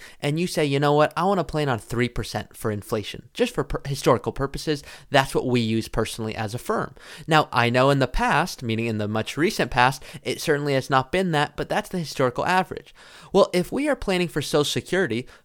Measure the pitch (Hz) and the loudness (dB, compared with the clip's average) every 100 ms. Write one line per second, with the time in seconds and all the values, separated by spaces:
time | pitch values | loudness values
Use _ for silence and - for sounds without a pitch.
0 | - - 143 156 175 - 151 139 147 147 | -8 -6 -4 -2 -2 0 0 2 4 4
1 | 151 - 180 196 151 151 143 117 - 117 | 4 2 0 0 0 -2 -2 -2 -4 -2
2 | 120 - 107 110 - - 117 104 - 113 | -2 -2 -6 -6 -8 -6 -4 -4 -4 -4
3 | 101 - - - 240 - - - 139 139 | -4 -12 -10 -2 -2 -2 -4 -4 -6 0
4 | 156 117 - - 135 - - 147 - - | 2 2 0 -4 -6 -4 -4 -4 -6 -20
5 | - 139 135 - 117 123 110 110 110 - | 0 0 2 0 2 2 2 0 -2 -4
6 | 107 - 110 - 110 120 - - - - | -4 -4 -8 -6 -6 -6 -4 -4 -4 -10
7 | - - - 156 - 123 117 127 135 139 | -20 -12 2 2 2 2 2 4 4 4
8 | 131 - 240 147 170 - 117 110 117 107 | 2 2 2 2 0 -4 -4 -2 -2 -2
9 | 104 110 110 - 180 - 160 131 123 131 | -2 -2 -4 0 0 0 0 4 4 2
10 | - - 117 135 - 143 143 135 - 135 | -10 -10 -6 -4 0 0 2 0 2 0
11 | - 180 190 151 147 - 196 170 - 185 | 2 0 2 0 0 -4 -4 -4 -2 -6
12 | 151 - 127 - - 185 180 - - - | -6 0 0 0 0 0 0 -6 -14 -20
13 | - - - 190 - 180 175 240 302 269 | -20 -20 0 4 4 4 0 -2 -2 -2
14 | - 185 175 160 143 156 143 131 - 180 | 0 0 0 -4 0 0 2 -2 -2 -2
15 | 170 117 127 - | 0 -2 -6 -14